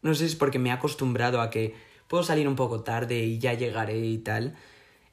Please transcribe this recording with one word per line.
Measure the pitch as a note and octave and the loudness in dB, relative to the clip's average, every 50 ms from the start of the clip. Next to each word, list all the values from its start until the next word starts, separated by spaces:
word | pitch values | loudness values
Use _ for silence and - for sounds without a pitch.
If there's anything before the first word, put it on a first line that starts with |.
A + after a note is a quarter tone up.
| - | 2
No | D#3+ D#3+ | 2 2
sé | C#3+ | 2
si | E3 E3 D#3 | 2 -2 0
es | |
porque | - D3+ C#3 C3 B2+ | 2 2 2 2 2
me | B2+ B2+ | 0 0
he | B2 | 0
acostumbrado | B2+ - D3+ - - C#3 B2+ A#2+ B2 B2 B2 B2 A#2+ | 0 -2 -4 -2 0 -2 0 0 2 2 2 2 0
a | A#2 A2+ | 0 0
que | - A2+ A2+ G#2+ A2 - - - - - _ _ | 0 -2 -2 -2 -4 -8 -20 -20 -20 -20 _ _
puedo | - F3 F3 | 0 0 2
salir | E3 D#3+ D3+ D3 | 4 2 2 4
un | C#3+ C3+ | 2 2
poco | B2+ C3 A#2 A#2 A2 A2 | 2 0 0 0 -4 -4
tarde | - A2+ A#2 A#2+ A#2 B2 A#2 A2+ | -2 -2 -2 -2 0 0 0 0
y | A2+ A2+ A2+ | 0 -2 0
ya | A#2+ B2+ A#2+ | 0 0 0
llegaré | A2+ B2 A#2+ G2+ A2+ A2+ G#2 A2 A2+ | 0 -2 -2 -2 -2 -2 -2 -2 -2
y | A2+ A2+ A2+ G#2+ | 0 0 -2 -2
tal. | A2 G#2 G#2+ G#2+ A2+ C#3 D#3 - - - - - - - - _ _ _ | -2 -2 -2 0 -2 -4 -6 -10 -20 -20 -20 -20 -20 -20 -20 _ _ _